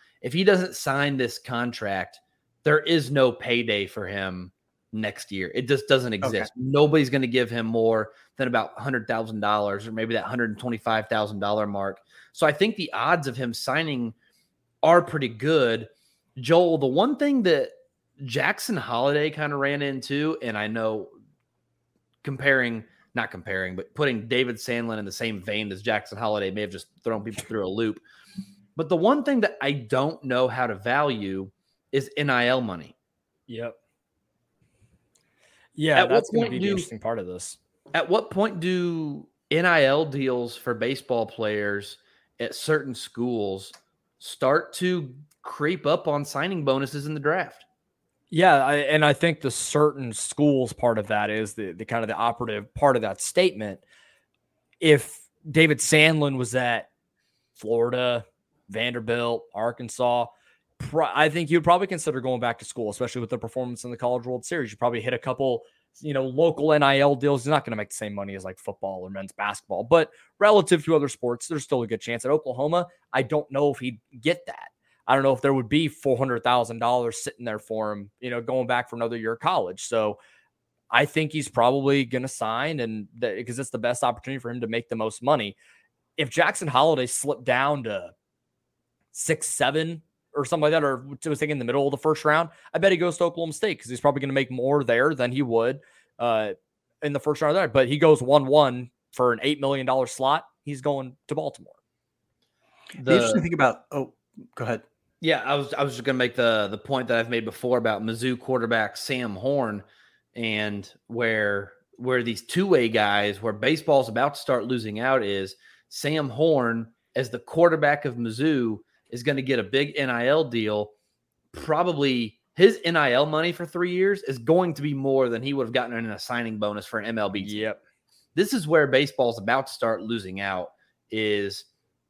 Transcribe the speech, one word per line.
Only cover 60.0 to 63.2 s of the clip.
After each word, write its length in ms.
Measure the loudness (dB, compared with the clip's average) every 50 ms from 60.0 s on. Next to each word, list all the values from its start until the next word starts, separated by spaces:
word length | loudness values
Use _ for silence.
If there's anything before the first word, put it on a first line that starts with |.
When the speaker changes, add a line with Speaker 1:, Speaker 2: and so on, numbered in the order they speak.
| 0 2 2 0 -2 -4 -8 _ _ _ _ _ _ _ _ -14
Speaker 3:
pro-, 320 | -10 -4 0 0 0 2
I 180 | 4 4 4 4
think 200 | 4 0 -2 2
you'd 140 | 2 2 6
probably 240 | 6 4 4 4 0
consider 340 | -6 -6 -4 -4 -4 -4
going 180 | -2 -2 -2 -2
back 200 | -2 -2 -4 -4
to 60 | -8
school, 260 | -14 -8 -6 -6 -6
especially 300 | -4 -4 -4 -4 -4 -6